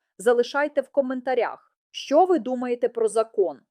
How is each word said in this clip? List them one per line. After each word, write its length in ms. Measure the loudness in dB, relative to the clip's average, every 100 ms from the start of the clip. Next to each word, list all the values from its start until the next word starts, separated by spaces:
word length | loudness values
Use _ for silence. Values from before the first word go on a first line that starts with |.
| _ -4
Залишайте 600 | 2 2 0 -2 -2 -4
в 80 | -2
коментарях, 840 | -2 -2 -4 -4 -2 -2 -6 _ _ _
що 340 | -16 0 4
ви 140 | 4 2
думаєте 500 | -2 -6 -4 -4 -4
про 200 | -2 -2
закон. 500 | 0 -2 0 -2 -2 _